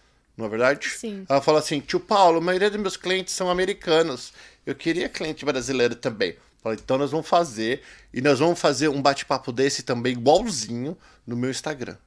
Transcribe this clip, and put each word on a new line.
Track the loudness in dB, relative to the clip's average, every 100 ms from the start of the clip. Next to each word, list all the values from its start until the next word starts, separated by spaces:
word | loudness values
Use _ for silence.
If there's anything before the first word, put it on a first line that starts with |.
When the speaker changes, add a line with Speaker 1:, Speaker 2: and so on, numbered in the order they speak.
| _ _ _ -10
Speaker 1:
Não | -6
é |
verdade? | 0 2 0 -4
Speaker 2:
Sim. | -8 -10 -8 0
Speaker 1:
Ela | 2
fala | 4 2
assim, | 2 -4
"Tio | -4 -4
Paulo, | 2 6 6 4
a |
maioria | 2 0 0
dos | 0
meus | -6 -6
clientes | -4 -4 -4
são | -4 -2
americanos. | 0 -2 -4 2 2 2 -2 -12 -20 -20 _ -10
Eu |
queria | -6 -2 -2 -4
cliente | -6 -8 -6
brasileiro | -4 -4 0 2 2
também." | 0 -6 -2 -4 -6 _ _
Fala, | -8 -6
"Então | -2 -2
nós | 0
vamos | -4 2
fazer, | 2 2 -2 -2 -4 -8 -20 _
e | -2
nós | 2 4
vamos | 4 2
fazer | 0 2 0
um | 2
bate-papo | 2 2 -2 -4 -2
desse | 0 0 0
também, | -4 -2 -2
igualzinho, | 0 4 4 4 -6 -6 -8 -8 -10 _ _ -8
no | -4
meu | -4
Instagram." | -4 -6 -8 -10 -14